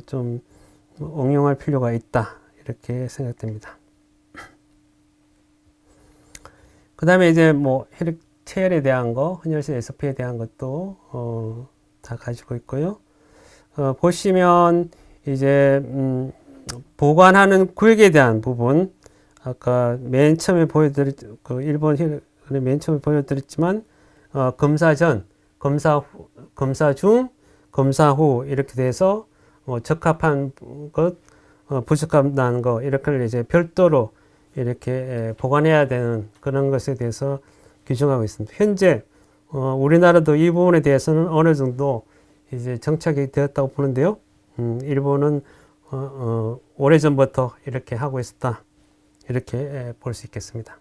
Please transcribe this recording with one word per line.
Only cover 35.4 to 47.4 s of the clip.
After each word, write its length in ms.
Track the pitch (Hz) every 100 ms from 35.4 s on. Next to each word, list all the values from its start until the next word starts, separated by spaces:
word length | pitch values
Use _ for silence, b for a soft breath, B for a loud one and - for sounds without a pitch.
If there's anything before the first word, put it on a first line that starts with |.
| 131 143 156 156 139
되는 400 | 123 120 117 107 _
그런 280 | 143 135 139
것에 260 | 135 - 127
대해서 440 | 117 110 139 139 b b b b -
규정하고 400 | 127 143 131 107
있습니다. 280 | - 107 -
현재, 480 | 208 196 190 127 - b b b _
어, 260 | 143 131
우리나라도 600 | 135 139 165 175 175 160 147
이 160 | 170
부분에 300 | 170 180 165
대해서는 480 | 143 135 - 156 170
어느 260 | 156 165 147
정도 480 | 131 123 143 120 b b b b _
이제 260 | 123 123 120
정착이 540 | - 156 170 143 139
되었다고 380 | 143 143 - 135
보는데요. 480 | - 139 127 160 214 _ _ _ -
음, 200 | 117 117
일본은, 600 | 143 135 139 143 147 147 b b b b _
어, 60 | 135
어, 640 | 135 135 120 113 110 127 - -
오래전부터 800 | 139 160 151 139 135 -